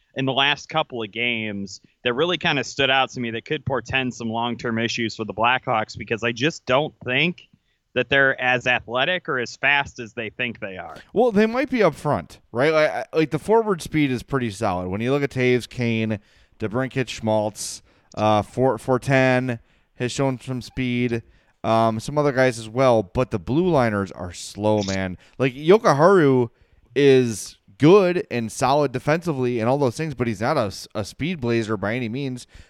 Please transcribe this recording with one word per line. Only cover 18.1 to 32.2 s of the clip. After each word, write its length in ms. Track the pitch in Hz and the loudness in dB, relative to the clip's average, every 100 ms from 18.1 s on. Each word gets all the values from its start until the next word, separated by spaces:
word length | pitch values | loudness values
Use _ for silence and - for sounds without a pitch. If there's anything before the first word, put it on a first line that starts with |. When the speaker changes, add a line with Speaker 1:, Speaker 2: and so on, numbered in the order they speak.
Speaker 2:
uh, 280 | - 107 107 | -2 2 2
Fort-, 400 | 101 - 131 113 | 0 -2 0 0
Fortin 800 | - 123 135 135 131 127 127 117 _ _ _ - | 0 0 2 2 4 2 -2 -8 _ _ _ -6
has 160 | 123 | -6
shown 260 | - 135 123 | -2 -2 -2
some 220 | - 127 | -8 -10
speed, 640 | - - 127 120 123 117 - _ _ _ | -10 -6 -4 0 -2 -2 -8 _ _ _
um, 340 | 110 113 113 110 | 0 2 2 0
some 200 | - 147 | -4 0
other 140 | 147 | 0
guys 260 | 123 127 117 | 4 2 0
as 100 | 110 | -8
well, 340 | 120 131 113 | 2 4 4
but 280 | 95 127 127 | 2 -2 -2
the 80 | 107 | -4
blue 280 | 80 143 180 | -2 0 2
liners 460 | 147 117 104 95 | 2 2 0 -4
are 200 | - 90 | -8 -12
slow, 500 | - - 101 107 107 | -12 -14 -2 0 2
man. 340 | 98 95 92 87 - - | 0 -2 -4 -8 -16 -2
Like, 160 | 131 | -2
Jokiharju 960 | 127 156 220 214 139 175 196 139 127 117 _ _ _ _ | 0 4 6 6 6 6 8 6 4 2 _ _ _ _
is 600 | 135 143 131 120 104 - - _ 101 | 4 6 8 4 -2 -10 -16 _ 4
good 480 | 147 202 180 175 - | 8 8 6 0 -4
and 220 | 120 110 | -6 -6
solid 400 | - 131 147 143 | -2 2 2 2
defensively 680 | 120 - 165 170 135 123 123 | -2 -2 -2 -2 -2 -2 0
and 120 | 113 | 0
all 80 | 143 | 2
those 180 | 131 131 | 0 -2
things, 180 | 160 | -8
but 120 | 123 117 | -4 -4
he's 160 | 98 | -2
not 160 | 120 156 | -2 0
a, 80 | 101 | -2
s-, 200 | - - | -6 -10
a 80 | 110 | -10
speed 380 | 98 - 156 165 | -10 -6 -6 -4
blazer 380 | 120 117 107 107 | -2 -2 -2 -4
by 160 | 98 | -4
any 160 | 123 113 | -4 -6
means. 360 | 127 | -6